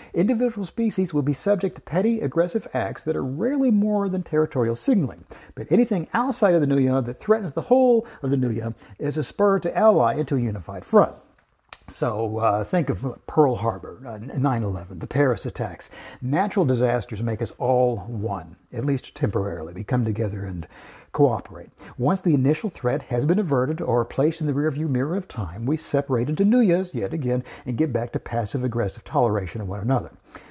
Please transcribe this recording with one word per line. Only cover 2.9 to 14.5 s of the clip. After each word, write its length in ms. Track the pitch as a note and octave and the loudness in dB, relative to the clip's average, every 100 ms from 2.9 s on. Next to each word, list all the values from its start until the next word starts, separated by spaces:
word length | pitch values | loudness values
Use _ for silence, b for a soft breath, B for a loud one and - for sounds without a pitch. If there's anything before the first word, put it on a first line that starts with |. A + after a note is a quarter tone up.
| C3 D#3 | -4 -4
that 100 | D#3 | -2
are 80 | |
rarely 480 | C3+ C#3+ A#3 C#4+ C4+ | -4 -2 -2 2 2
more 380 | G#3 G#3+ G#3 G3 | 4 2 0 0
than 140 | F#3 | -2
territorial 520 | - D3+ D#3 C3 A2+ A#2+ | 0 0 2 2 0 0
signaling. 480 | - G#3+ B2+ D#2+ - B B - | 2 2 2 -4 -18 B B -12
But 160 | A2+ | 2
anything 380 | A3+ A#3+ F#3 D3+ | 2 4 0 -2
outside 400 | A3 C4 A#3 G3 | -2 -2 2 4
of 60 | E3+ | 4
the 80 | C#3+ | 4
Nuya 380 | C#3 C3 C3 A#2+ | 4 4 2 -2
that 80 | |
threatens 400 | - - A3 F3+ | -4 0 0 0
the 80 | D3 | -6
whole 440 | - C4 B3+ A3+ A3+ B | 2 4 6 4 0 B
of 80 | C3+ | 0
the 60 | C3+ | 2
Nuya 400 | B2 A2 A2+ - B - | 2 -2 -4 -8 B -6
is 180 | E3 D3 | -4 -4
a 60 | |
spur 360 | C3+ - G3+ G3 | -4 2 4 4
to 180 | E3+ E3+ | 0 4
ally 380 | A3 F3+ A#2 C#3+ | 6 6 4 2
into 200 | C#3+ C3+ | 0 0
a 60 | |
unified 420 | A#2 G#2 F2 G2 | 0 -4 -8 -12
front. 320 | - A3 D#3 - - _ _ _ _ - - | 4 6 6 0 -20 _ _ _ _ -18 -16
So, 520 | - C3 G#2+ A2 A2 | -4 -2 0 -2 0
uh, 240 | A2 G#2 | 2 2
think 260 | G#2 F3+ C3+ | 2 0 0
of 300 | F#2+ C3 - - | -2 -4 -8 0
Pearl 280 | - C#3 G#2+ | 4 4 2
Harbor, 440 | A2+ F#2+ E2+ F2 C3 | -2 -4 -8 -14 -12
uh, 120 | G#2+ | -12
nine 460 | A#2 C3+ C3+ | -8 -2 0